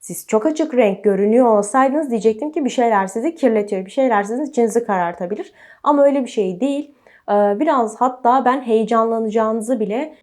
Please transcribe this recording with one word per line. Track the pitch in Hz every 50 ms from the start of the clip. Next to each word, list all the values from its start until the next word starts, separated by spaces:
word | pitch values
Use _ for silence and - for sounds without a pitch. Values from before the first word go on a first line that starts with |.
siz | - - 175 - -
çok | - - 220 214
açık | 311 311 311 330 311 262
renk | 247 240 208 190 196 -
görünüyor | 214 196 190 202 208 220 240 254 233 220 208
olsaydınız | 202 202 - 262 262 269 262 302 320 285
diyecektim | 233 220 190 226 220 220 277 302 302
ki | 359 294
bir | 247
şeyler | - - 247 233 220 196 190
sizi | 190 - 233 226 330 330
kirletiyor, | - - 254 233 214 202 208 220 190 190
bir | 190
şeyler | - - 269 262 226 202 202
sizin | 202 226 254 302
içinizi | 269 - - 233 226 - 247 233
karartabilir. | 233 202 185 175 170 175 - 185 175 196 262 381 - - _ - - - _ -
Ama | - 302 285 277
öyle | 285 269 285 262
bir | 233
şey | - - 269 190 185 180
değil. | 226 277 277 285 285 285 _ _ _ _ _ _ _ -
Ee, | 202
biraz | 208 202 202 202 208 277 320 311 262 233 214 220 -
hatta | 247 262 254 - - 240 247 269 240
ben | 247 247 285
heyecanlanacağınızı | 262 233 226 226 220 196 233 226 226 226 226 226 226 220 208 226 220 220 220 226 220 220 262 233
bile | 220 190 208 240 302 311 - -